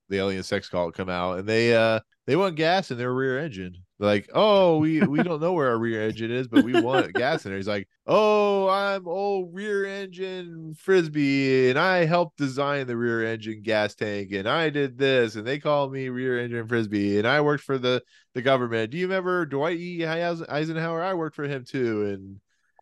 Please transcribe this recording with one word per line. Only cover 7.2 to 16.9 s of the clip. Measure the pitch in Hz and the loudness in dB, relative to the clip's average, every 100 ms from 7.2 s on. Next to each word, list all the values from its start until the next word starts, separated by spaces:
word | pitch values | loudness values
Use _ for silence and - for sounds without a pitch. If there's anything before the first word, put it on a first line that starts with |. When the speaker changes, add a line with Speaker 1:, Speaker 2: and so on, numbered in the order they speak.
| 135 160 | -2 -2
Speaker 1:
in | - | -4
there." | 98 | -6
He's | 98 | -4
like, | 104 95 _ - | -6 -6 _ 0
"Oh, | 180 214 208 208 196 190 | 2 4 2 2 2 2
I'm | 196 202 196 175 | 0 0 -4 -6
old | 185 202 196 180 | -6 -4 -4 -6
rear | 175 214 202 | -8 -6 -4
engine | 196 196 196 175 190 185 175 165 160 | -4 -8 -12 -10 -10 -8 -12 -14 -14
Frisbee, | 156 - 190 160 151 139 139 135 131 127 | -6 2 4 4 2 2 2 4 6 6
and | 131 | 4
I | 180 180 160 | 4 4 4
helped | 175 170 - | 2 0 -2
design | 139 127 143 143 127 | -4 -2 -2 -2 -4
the | 120 | -2
rear | 120 117 113 | 0 0 0
engine | 113 107 110 | -4 -8 -8
gas | 107 107 104 | 0 2 0
tank, | - 110 101 95 | -2 -4 -4 -4
and | 98 101 | -4 0
I | 151 160 | 0 0
did | 147 139 123 | 0 -2 0
this, | 135 131 117 107 | 2 4 2 -2
and | 110 | -6
they | 147 | -4
call | 151 147 139 | 0 0 0
me | 135 131 | -4 -6
rear | 123 127 123 | -4 -2 -2
engine | 120 117 110 | -4 -6 -2
Frisbee, | 117 107 | -2 0